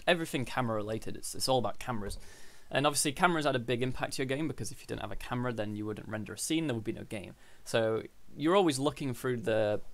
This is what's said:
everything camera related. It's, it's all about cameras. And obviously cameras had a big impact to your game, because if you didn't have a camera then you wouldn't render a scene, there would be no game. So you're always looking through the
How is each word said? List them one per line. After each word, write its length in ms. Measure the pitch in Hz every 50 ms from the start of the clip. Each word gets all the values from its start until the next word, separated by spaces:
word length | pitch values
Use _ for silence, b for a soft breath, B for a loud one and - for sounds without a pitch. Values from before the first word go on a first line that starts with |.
| -
everything 380 | - 180 165 165 - - 147 123
camera 320 | - - 131 127 113 110
related. 400 | 107 104 107 110 110 - - -
It's, 180 | - - - -
it's 140 | 98 95 127
all 100 | 131 127
about 200 | 110 101 - -
cameras. 400 | - - 120 104 95 101 - B B B B B B B B B B B
And 160 | - 135 139
obviously 260 | 151 139 - - 151
cameras 340 | 135 - 185 180 170 156 147
had 100 | 147 135
a 20 | 127
big 220 | 113 123 127 117
impact 320 | 127 131 131 - - 147
to 100 | - - 135
your 20 |
game, 200 | 127 131 139 160
because 240 | 139 - - - -
if 120 | - -
you 40 | -
didn't 140 | - 117 113
have 120 | 107 104
a 40 | 104
camera 380 | 107 - - 123 123 123 123 120
then 200 | 110 104 104 107
you 120 | 104 107
wouldn't 200 | 107 104 101 -
render 280 | - 110 110 104 - 95
a 40 | -
scene, 280 | - - 160 160 165
there 80 | 147 120
would 100 | 113 110
be 80 | 117
no 120 | 101 90 104
game. 320 | - 113 104 90 98 B B B B B B -
So 380 | - - 117 113 110 113 110 - - - - - - -
you're 200 | - 143 160 185
always 220 | 202 190 160 135 127
looking 360 | 139 147 131 - 151 135 123
through 240 | - - 127 123 117
the 420 | 90 113 110 110 107 104 104 104 - -